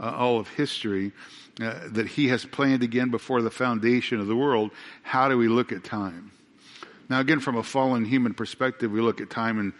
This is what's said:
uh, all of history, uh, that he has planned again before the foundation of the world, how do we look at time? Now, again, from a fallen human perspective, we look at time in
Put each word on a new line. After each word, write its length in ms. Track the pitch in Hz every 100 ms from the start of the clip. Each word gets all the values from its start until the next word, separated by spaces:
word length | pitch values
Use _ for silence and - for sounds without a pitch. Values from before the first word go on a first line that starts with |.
uh, 100 | 113 -
all 240 | 123 117
of 80 | 104
history, 640 | - 143 - 110 98 101 - - - - -
uh, 200 | 113 131 98
that 200 | 110 104
he 200 | - 135
has 180 | 127 -
planned 360 | - 139 131
again 280 | 123 120 127
before 320 | 117 - 127
the 80 | 113
foundation 720 | - 127 113 113 123 - 117
of 60 | 101
the 100 | 117
world, 340 | 143 120 107 - - -
how 260 | - 131 135
do 80 | 127
we 120 | 113
look 220 | 117 120
at 140 | 98
time? 460 | - 107 98 87 101 - _ _ - - - - -
Now, 100 | 131
again, 200 | 135 151
from 180 | 135 120
a 40 |
fallen 440 | 110 135 131 123 110
human 260 | 131 120
perspective, 580 | - 110 - 131 - 117
we 120 | 107
look 180 | 117 104
at 80 | 104
time 300 | - 113 110
in 140 | 101 -